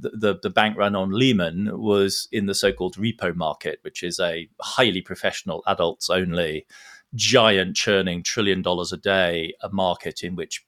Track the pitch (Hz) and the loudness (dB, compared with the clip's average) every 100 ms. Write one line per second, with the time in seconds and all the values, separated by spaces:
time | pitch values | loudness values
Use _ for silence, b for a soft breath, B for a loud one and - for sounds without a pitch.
0 | - 110 107 92 101 101 107 107 101 101 | -10 -2 0 0 0 2 2 2 0 2
1 | 95 101 131 107 85 85 104 98 107 101 | 0 2 4 4 2 -2 -4 -2 2 4
2 | 98 - - 113 98 98 98 95 90 92 | 4 0 -4 -2 -2 2 2 2 -4 -2
3 | 113 110 90 85 80 73 82 - - - | -4 -2 -4 -2 -4 -4 -6 -8 -10 -10
4 | 87 85 87 82 82 - - - 120 92 | -6 -2 -2 -2 -8 -14 -6 2 2 2
5 | - 92 98 - 95 80 - 95 85 - | -4 -4 -4 -4 -6 -6 -2 0 0 -2
6 | - 92 90 85 82 78 - B B B | -2 0 0 0 -2 -4 -10 B B B
7 | B 117 104 120 110 98 92 - - 98 | B -4 4 6 6 6 2 0 2 2
8 | 92 87 90 - 101 92 90 90 85 90 | 2 -2 -4 -2 0 0 0 -2 -4 -4
9 | 98 95 90 85 80 - 98 98 92 87 | 0 2 2 0 -4 -8 -6 -2 0 0
10 | - - 92 87 82 - | -6 -8 -8 -8 -8 -10